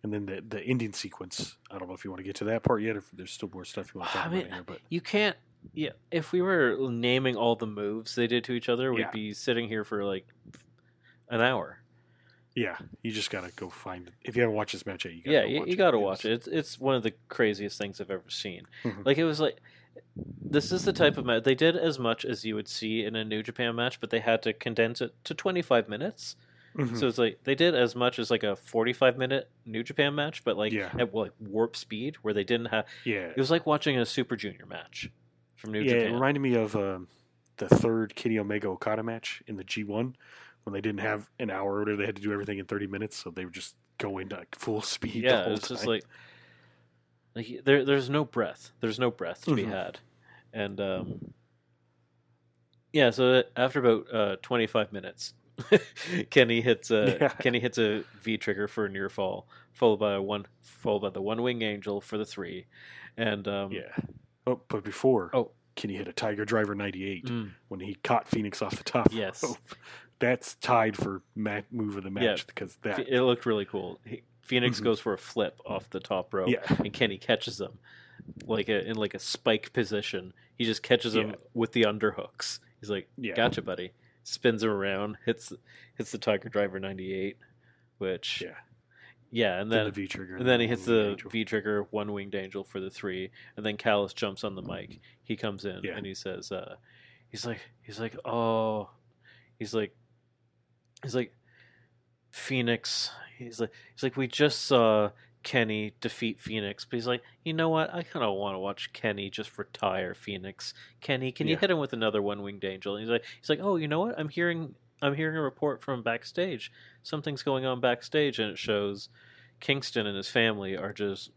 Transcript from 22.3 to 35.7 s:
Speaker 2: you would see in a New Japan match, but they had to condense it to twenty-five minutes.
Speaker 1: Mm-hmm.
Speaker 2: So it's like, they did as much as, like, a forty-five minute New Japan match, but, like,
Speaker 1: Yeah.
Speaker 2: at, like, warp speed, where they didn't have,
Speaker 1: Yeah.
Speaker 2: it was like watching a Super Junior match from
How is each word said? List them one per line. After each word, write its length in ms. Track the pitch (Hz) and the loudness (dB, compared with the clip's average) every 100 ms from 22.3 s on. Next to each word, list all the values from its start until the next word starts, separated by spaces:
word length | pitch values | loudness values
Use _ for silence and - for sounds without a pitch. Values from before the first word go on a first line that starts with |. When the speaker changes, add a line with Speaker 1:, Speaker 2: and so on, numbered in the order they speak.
| 113 | -4
Speaker 2:
you 100 | 110 | -4
would 140 | 107 104 | -4 -6
see 360 | - 110 110 | -6 -2 -2
in 100 | 107 110 | -2 -4
a 80 | |
New 180 | 107 107 | -4 -4
Japan 320 | 107 120 120 | -4 -2 -2
match, 260 | 117 120 - | 0 -2 -2
but 100 | 113 | -2
they 100 | 117 | 0
had 220 | 117 113 | 4 4
to 100 | 113 | 2
condense 480 | 107 - 113 113 120 | -2 -2 2 2 2
it 120 | 120 _ | -6 _
to 100 | - | -10
twenty-five 540 | 156 196 180 - 120 107 | -4 0 0 4 4 4
minutes. 480 | 104 165 - - - _ _ _ - | -4 -6 -6 -14 -14 _ _ _ -4
Speaker 1:
Mm-hmm. 180 | 131 117 | -2 2
Speaker 2:
So 120 | 127 | 0
it's 100 | 117 | 4
like, 220 | 113 - | 2 2
they 100 | - 139 | -2 4
did 180 | 175 | 4
as 200 | 147 123 123 | 6 4 4
much 220 | 123 - | 2 2
as, 100 | 110 | 0
like, 140 | 113 | 2
a 100 | 104 98 | 2 -2
forty-five 640 | - 113 117 123 131 123 | -2 2 2 6 4 6
minute 320 | 127 135 - _ 123 | 0 -2 -4 _ -8
New 160 | 110 | -6
Japan 320 | 117 151 143 | -4 2 2
match, 300 | 147 147 - | 2 -4 -2
but, 120 | - 98 | -2 0
like, 160 | 107 | 0
Speaker 1:
Yeah. 180 | 107 92 120 | 0 -4 -2
Speaker 2:
at, 140 | 120 | -2
like, 200 | 107 95 _ | 0 -4 _
warp 360 | 107 107 117 - | -6 0 0 -2
speed, 400 | - 107 131 156 | -10 -6 -6 -6
where 100 | 107 | -2
they 120 | 104 | -2
didn't 220 | 98 120 120 | 2 0 2
have, 200 | 110 - - | 0 0 -6
Speaker 1:
Yeah. 240 | 120 101 - | -4 -2 -2
Speaker 2:
it 80 | - | -2
was 140 | 131 | 2
like 160 | 165 160 | 2 4
watching 320 | 151 151 131 | 2 2 2
a 80 | 117 | 0
Super 300 | - 123 117 | 0 -2 -4
Junior 300 | 101 - - | -6 -10 -14
match 440 | 82 82 - - _ _ _ _ _ | -14 -12 -12 -14 _ _ _ _ _
from 160 | 107 | -4